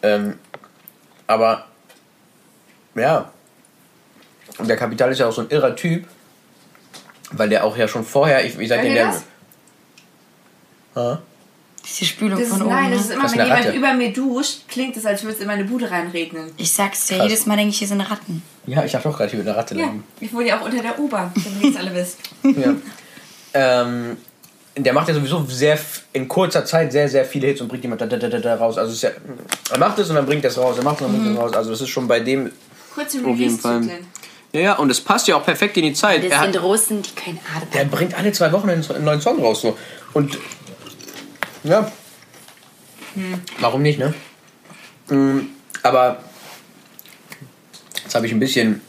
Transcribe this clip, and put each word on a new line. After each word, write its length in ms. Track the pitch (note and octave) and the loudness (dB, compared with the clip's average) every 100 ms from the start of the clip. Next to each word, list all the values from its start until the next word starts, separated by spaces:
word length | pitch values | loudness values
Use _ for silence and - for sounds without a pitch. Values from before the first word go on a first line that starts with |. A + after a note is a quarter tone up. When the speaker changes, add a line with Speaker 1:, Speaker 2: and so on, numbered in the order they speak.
Speaker 1:
Ähm, 360 | G#2 G#2 G#2 - _ - - _ - _ _ _ _ | 2 2 0 -8 _ -20 -20 _ -20 _ _ _ _
aber, 400 | A2 A2+ A2 - _ _ - _ _ _ _ _ _ _ _ _ | 2 4 2 -4 _ _ -20 _ _ _ _ _ _ _ _ _
ja. 360 | - B2+ E3 - - _ _ _ _ _ _ _ _ _ _ - - | -2 2 2 -2 -16 _ _ _ _ _ _ _ _ _ _ -20 -8
Und 100 | A2+ | -2
der 80 | A#2+ | 0
Capital 340 | A#2+ A2+ B2+ | 0 0 0
ist 60 | C3 | 2
ja 80 | A#2+ | 0
auch 40 | |
so 100 | A2+ | 0
ein 80 | A2 | -2
irrer 240 | D3 C3 | 2 2
Typ, 320 | A#2 E3+ E3 - - _ _ _ _ _ - _ - - - - | 0 -2 -2 -4 -20 _ _ _ _ _ -20 _ -20 -20 -20 -16
weil 160 | - G#2+ | -2 2
der 160 | G#2+ | 4
auch 120 | A2 A2 | 2 2
ja 120 | A2 | -2
schon 160 | A#2+ | -2
vorher, 400 | A2 C#3+ D3+ C3+ | -2 2 4 4
ich, 140 | - - | 2 -4
ich 100 | A2+ | -2
sag 80 | A#2+ | 0
Speaker 2:
Hört 80 | B3+ | 2
Speaker 1:
dir, 20 | |
Speaker 2:
ihr 40 | |
Speaker 1:
der 120 | B2+ A2+ | 2 2
Speaker 2:
das? 160 | - - - _ _ _ _ _ - _ _ _ _ _ _ _ _ _ | 0 -8 -20 _ _ _ _ _ -20 _ _ _ _ _ _ _ _ _
Speaker 1:
Ah. 240 | - A#2+ D3 - _ _ _ _ - | -6 -4 -4 -10 _ _ _ _ -20
Speaker 3:
Das 100 | - | -14
ist 100 | - | -4
die 60 | F#3 | -4
Spülung 320 | - G#3+ G3 | -2 -2 0
Speaker 2:
Das 40 | A#3+ | 0
ist, 40 | |
Speaker 3:
von 100 | G3 | 0
oben, 80 | G#3+ | 0
Speaker 2:
nein, 200 | B3+ C4 | 2 2
das 80 | A#3+ | 0
Speaker 3:
ne? 40 | G3+ | 0
Speaker 2:
ist 40 | |
immer, 100 | A#3+ | 0
Speaker 1:
Das 100 | C4 | 0
ist 60 | A#3+ | 2
Speaker 2:
wenn 20 | |
Speaker 1:
eine 80 | A3+ | 4
Speaker 2:
jemand 160 | B3 A3 | 4 2
Speaker 1:
Ratte. 100 | B3+ | 0
Speaker 2:
über 160 | C4+ | 2
mir 180 | C4 A#3+ | 2 0
duscht, 560 | G#3+ C4+ A#3+ D4 - - | 0 -2 0 -2 -6 -10
klingt 280 | A#3+ C4 A#3+ | -6 -6 -4
es, 80 | |
als 180 | G#3+ G3+ | -4 -2
würde 100 | G#3+ | -4
es 60 | G#3 | -6
in 80 | G3+ | -4
meine 160 | G#3 | -4
Bude 260 | G3 B3 A#3 | -2 -2 -2
reinregnen. 640 | F3+ E3+ E3+ E3 E3 D#3+ - | -4 -4 -6 -8 -8 -14 -6
Speaker 3:
Ich 140 | D#3 | -2
sag's 340 | - G3+ - - | 0 0 -2 -2
dir, 100 | F#3 | 2
Speaker 1:
Krass. 120 | G#3+ | 2
Speaker 3:
jedes 180 | A3 A3 | 2 2
Mal 100 | G#3 | 2
denk 140 | G#3 | 2
ich, 80 | G3+ | 0
hier 100 | G3+ | -2
sind 120 | G3+ | -2
Ratten. 400 | F#3+ G#3 - E3 - - - | -2 -6 -6 -10 -10 -18 -4
Speaker 1:
Ja, 180 | C3 | -2
ich 80 | - | 0
dachte 160 | B2 - | -2 -2
auch 80 | - | -2
gerade, 140 | G#2 | -2
hier 80 | A2 | -2
wird 80 | G2 | -2
eine 80 | G#2 | -2
Ratte 180 | A#2 | -2
Speaker 2:
Ja, 120 | - D#4+ | -2 -4
Speaker 1:
leben. 180 | G#2+ - - | -6 -12 -14
Speaker 2:
ich 120 | A3 | -10
wohne 140 | A#3 A#3+ | -2 0
ja 140 | F#3+ | 0
auch 40 | |
unter 160 | A3 A#3+ | -2 -4
der 160 | A3+ A#3 | -4 -4
U-Bahn, 340 | D4 G#3+ F3 | -4 -2 -2
damit 280 | F#3 F#3 G3 | -4 -4 0
ihr's 120 | C#4 F#3 | 0 2
alle 160 | F#3 | -4
wisst. 240 | F3+ F3+ - - - | -4 -6 -8 -18 -2
Speaker 1:
<laughs> 140 | C4+ C4 | 0 2
Ja. 180 | C3 C#3+ - - - - - - - | 2 0 -4 -20 -20 -20 -20 -20 -4
Ähm, 640 | C#3 C3+ B2 A#2+ A#2+ A#2+ A#2 - _ - _ _ - | 2 4 4 2 -2 -6 -8 -14 _ -20 _ _ -2
der 160 | C3 | 2
macht 140 | C3+ E3 | 2 2
ja 60 | |
sowieso 300 | D#3 C3+ E3+ C#3 | 0 0 -2 -2
sehr 280 | B2+ D3 | 2 2
f-, 300 | D3+ - - - | 2 -2 -14 -8
in 120 | C3+ B2+ | -6 -2
kurzer 360 | - F#3 E3+ | 0 2 0
Zeit 280 | C#3+ E3 D#3+ | 0 0 2
sehr, 140 | C3 D3 | 2 2
sehr 160 | C3+ B2+ | 2 0
viele 220 | D3 C3+ | 0 0
Hits 120 | C#3 | -2
und 80 | A#2+ | -4
bringt 140 | B2 | -6
jemand 180 | B2 A2 | -6 -4
da, 60 | A2+ | -4
da, 100 | A#2 | -2
da, 120 | A#2 | -2
da, 100 | A#2 | -2
da 160 | A2+ | 0
raus. 240 | A2+ A#2 A2 | 2 2 0
Also 120 | A2+ | -2
es 40 | A2+ | 0
ist 40 | |
ja, 80 | A#2+ - - B2 - - - | -4 -4 -14 -16 -16 -14 -6
er 80 | B2+ | 2
macht 200 | F3+ G#3 | 2 2
es 100 | F#3 | 0
und 60 | |
dann 100 | D#3 | 2
bringt 200 | C3+ D3 | 2 0
er 60 | C3+ | 0
es 60 | A#2+ | 2
raus, 180 | B2+ A#2+ | 0 2
er 60 | |
macht 160 | C3 D#3 | 0 0
es 60 | C3+ | 0
und 60 | |
dann 100 | G#2+ | 0
bringt 40 | A2 | 0
er 60 | |
es 40 | G#2+ | 0
Speaker 3:
Mhm. 40 | |
Speaker 1:
raus. 120 | A#2 A2 | 0 0
Also 140 | A2 | -2
das 80 | A2+ | -4
ist 80 | C3 | -4
schon 160 | - B2 | -4 0
bei 120 | A#2 | 0
dem 300 | A#2 C3+ B2+ - - - - | 2 -2 -2 -8 -20 -20 -16
Speaker 2:
Kurze 240 | - D4 C#4 | -10 -6 -4
Speaker 1:
auf 180 | B3 A#2+ | -2 2
jeden 220 | B2 A#2 | 2 0
Fall. 140 | A#2+ A#2+ | 0 0
Speaker 2:
Release-Zyklen. 280 | A2+ - - - - - _ | -2 -6 -16 -20 -20 -20 _
Speaker 1:
Ja, 80 | D3+ | 0
ja, 120 | F#3 | 2
und 140 | G3+ C#3+ | 4 2
es 100 | B2 | 0
passt 260 | - A3 - | 2 2 4
ja 80 | E3+ | 2
auch 80 | |
perfekt 320 | - E3 G#3 F3+ | 2 0 0 2
in 60 | |
die 100 | D#3 | 0
Zeit. 300 | C#3+ G#3 F3 | 2 2 2
Speaker 3:
Das 60 | F3+ | 2
Speaker 1:
Er 120 | C#3+ | 2
Speaker 3:
sind 120 | D#3 F#3+ | 2 0
Speaker 1:
hat 60 | |
Speaker 3:
Russen, 400 | F3 G#3+ - G#3+ | 2 2 0 -2
die 80 | F#3 | -6
können 300 | - - E3 - | -10 -12 -12 -10
Ader 120 | D#3 - C3+ | -10 -4 -2
Speaker 1:
er 40 | C#3+ | 0
bringt 280 | D3 F3 | 0 -2
alle 180 | - G3+ | 0 0
zwei 180 | G3+ E3 | 2 4
Wochen 180 | F3 G3+ | 4 2
einen, 180 | E3+ D3+ | 0 0
einen 140 | C3 | -2
neuen 160 | D3+ D3+ | 2 2
Song 180 | F#3 C#4+ | 2 2
raus, 200 | A#2+ G#2+ | 2 2
so. 140 | A#2 G#2+ - - - | 0 -2 -8 -18 -4
Und, 240 | D3+ C#3 - - - - - - - - - - - - - | 0 0 -2 -12 -16 -18 -20 -20 -20 -18 -18 -18 -12 -12 -8
ja. 260 | - F#3+ G#3+ - - - - - - - - - - - - | 2 4 4 -6 -20 -20 -20 -20 -20 -20 -20 -20 -20 -20 -12
Speaker 2:
Hm. 260 | G3 F#3 F3+ - - | -8 -6 -6 -8 -2
Speaker 1:
Warum 220 | A#2+ B2 | 0 2
nicht, 160 | D3 D3 | 2 2
ne? 140 | C3+ D#3 - - _ _ - - - - - | 0 -2 -10 -20 _ _ -20 -20 -20 -20 -2
Mm, 300 | C#3 C3+ C3+ - - _ - | 2 4 2 -2 -12 _ -2
aber 360 | B2 B2+ B2 B2 - - - - - - - - - - - - - _ _ - - - | 2 6 4 2 -10 -20 -20 -20 -20 -20 -20 -20 -20 -20 -20 -20 -20 _ _ -20 -14 -12
jetzt 120 | - | -4
hab 100 | A#2+ | -2
ich 80 | A2+ | 0
ein 80 | A2+ | 0
bisschen 400 | C3 B2 A2+ G#2 | 2 2 2 0